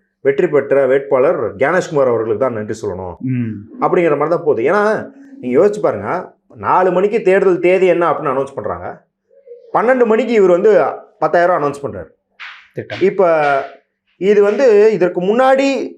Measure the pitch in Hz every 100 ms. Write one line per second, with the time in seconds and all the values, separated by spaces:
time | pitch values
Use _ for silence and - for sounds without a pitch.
0 | _ _ 135 139 175 147 139 139 131 139
1 | - 135 143 175 104 95 139 180 - 147
2 | 131 113 113 104 131 110 107 107 104 90
3 | 92 82 131 123 113 101 104 - 147 180
4 | 165 143 151 165 151 113 131 202 208 185
5 | - - - - 127 127 202 202 160 107
6 | 104 175 - _ _ 120 101 160 185 180
7 | 202 226 185 190 190 175 170 185 185 170
8 | 170 143 147 131 135 - 98 87 87 -
9 | _ _ _ _ - - - 165 220 262
10 | 226 220 240 226 185 175 220 190 135 -
11 | - _ 156 170 175 170 143 139 123 98
12 | 80 _ _ _ - - _ - 110 107
13 | 185 202 175 160 147 139 - - _ _
14 | _ - 185 208 202 226 262 202 220 196
15 | 180 180 185 233 262 269 277 262 -